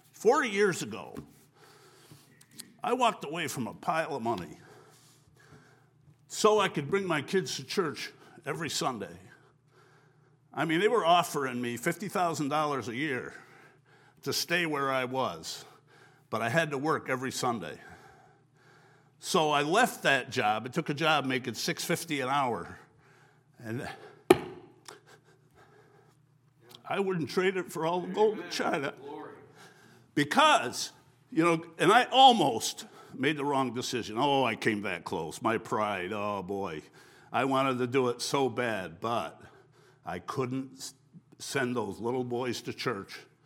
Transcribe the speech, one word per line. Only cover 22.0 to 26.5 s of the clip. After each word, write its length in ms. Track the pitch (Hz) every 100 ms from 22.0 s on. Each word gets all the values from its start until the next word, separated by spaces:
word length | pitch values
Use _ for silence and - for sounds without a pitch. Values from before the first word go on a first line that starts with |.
| - 143
an 80 | 127
hour, 500 | 143 131 101 82 90 - _ _ _ - _ _ -
and 240 | 113 117 113 - - - - - - - - - - - _ - _ _ _ - - - - - - _ _ _ _